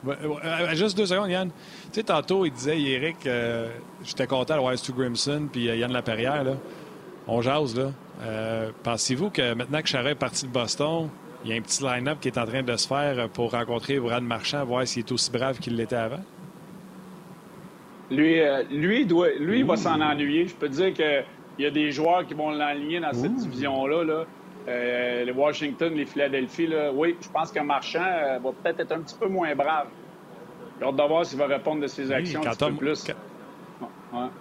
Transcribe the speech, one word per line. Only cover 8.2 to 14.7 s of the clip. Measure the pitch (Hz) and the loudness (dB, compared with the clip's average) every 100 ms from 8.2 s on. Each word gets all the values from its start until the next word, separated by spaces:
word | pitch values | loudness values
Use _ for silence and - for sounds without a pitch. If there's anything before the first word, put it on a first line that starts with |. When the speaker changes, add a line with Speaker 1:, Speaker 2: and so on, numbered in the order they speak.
Speaker 1:
Euh, | 117 110 110 113 110 110 | -6 -4 -2 -2 -2 -4
pensez-vous | - 117 - 127 202 | -2 0 0 0 0
que | 170 127 | 2 2
maintenant | 117 123 147 | 2 0 0
que | 156 | 0
Chara | 139 127 | 0 0
est | 147 | 0
parti | 131 - 135 | -2 -2 -2
de | |
Boston, | 123 117 - 147 165 160 - - - 110 | 0 0 0 0 2 -2 -6 -16 -10 -4
il | |
y | |
a | 113 | -4
un | |
petit | 104 - | -2 -2
line-up | 135 123 127 151 | 0 0 0 0
qui | 131 | 0
est | 123 | 0
en | 113 | 0
train | 127 | 0
de | 127 113 | 0 0
se | - | 0
faire | 135 147 131 113 | 2 2 2 -2
pour | - 117 | 0 0
rencontrer | 117 117 117 110 139 | 0 0 -2 0 0
Brad | 117 120 | 2 0
Marchand, | 120 117 - 147 | 0 -2 -2 -2
voir | 135 | 0